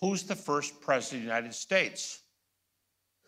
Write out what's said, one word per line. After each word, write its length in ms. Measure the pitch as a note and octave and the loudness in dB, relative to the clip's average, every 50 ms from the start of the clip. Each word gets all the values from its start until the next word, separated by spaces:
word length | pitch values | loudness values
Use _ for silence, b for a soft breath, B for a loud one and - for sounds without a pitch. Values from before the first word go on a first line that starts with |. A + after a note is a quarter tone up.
who's 240 | F#3 G3 G3 F3+ - | 0 2 2 0 -2
the 120 | - F#3+ | -4 -6
first 460 | - - D3 D3 D3 C#3 - - - | -4 0 0 0 0 0 -2 -8 -2
president 400 | - D3+ C#3 B2 A2 - C3+ A#2+ | 2 2 4 4 2 -2 -6 -4
of 60 | A2+ A#2 | -2 0
the 60 | A2+ | 0
United 200 | A#2+ A#2 A#2+ A2 | 0 0 -2 -6
States?" 640 | - - - F#3+ F#3 D3 G2 F2+ - - - - - _ _ _ _ _ _ _ _ _ _ _ _ _ _ _ _ _ _ _ _ b | -8 -2 2 4 4 4 2 -2 -8 -8 -8 -10 -12 _ _ _ _ _ _ _ _ _ _ _ _ _ _ _ _ _ _ _ _ b